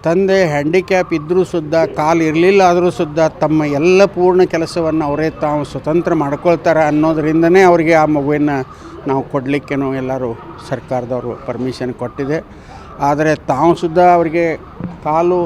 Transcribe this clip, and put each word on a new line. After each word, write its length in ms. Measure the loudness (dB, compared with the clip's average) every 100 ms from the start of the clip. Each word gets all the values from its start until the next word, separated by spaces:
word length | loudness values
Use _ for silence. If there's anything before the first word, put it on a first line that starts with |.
ತಂದೆ 420 | 0 0 2 2 2
ಹ್ಯಾಂಡಿಕ್ಯಾಪ್ 640 | 0 0 0 0 -2 0
ಇದ್ದರೂ 300 | -4 -2 -2
ಸುದ್ದ, 300 | 0 -4 -2
ಕಾಲು 500 | 0 0 -2 0 2
ಇರಲಿಲ್ಲ 380 | 0 2 4 4
ಆದರೂ 280 | 4 4 0
ಸುದ್ದ 300 | 0 -4 0 -2
ತಮ್ಮ 360 | 0 0 0
ಎಲ್ಲ 420 | 0 0 2 4 4
ಪೂರ್ಣ 380 | 2 2 4
ಕೆಲಸವನ್ನು 640 | 2 0 -4 -4 -2 -2 -2
ಅವರೇ 240 | -2 -2
ತಾವು 340 | -2 -2 -2
ಸ್ವತಂತ್ರ 500 | -4 -8 -2 -2 0
ಮಾಡ್ಕೊಳ್ತಾರೆ 720 | 0 0 -2 0 0 2 2
ಅನ್ನೋದರಿಂದನೇ 760 | 2 2 0 0 0 2 4 6
ಅವರಿಗೆ 320 | 6 4 4
ಆ 120 | 2 2
ಮಗುವಿನ 440 | 0 0 0 0 -2 -6 -12 -18 -12 -4
ನಾವು 160 | -4
ಕೊಡಲಿಕ್ಕೇನೋ 720 | -2 -6 -2 -4 -2 -4 -4 -4
ಎಲ್ಲರೂ 340 | -6 -4 -6 -8 -12 -18 -10
ಸರ್ಕಾರದವರು 640 | -10 -4 -6 -4 -6 -6 -10 -10
ಪರ್ಮಿಷನ್ 460 | -6 -6 -6 -8
ಕೊಟ್ಟಿದೆ. 520 | -6 -10 -8 -4 -4 -6 -20 -20 -20 -20 -4
ಆದರೆ 360 | -2 0 0 -2
ತಾವು 400 | -2 0 2 2
ಸುದ್ದ 220 | 0 2
ಅವರಿಗೆ 480 | 4 4 2 -2 -2 -4 -10 -14 -12 -10
ಕಾಲು 380 | -4 0 0 0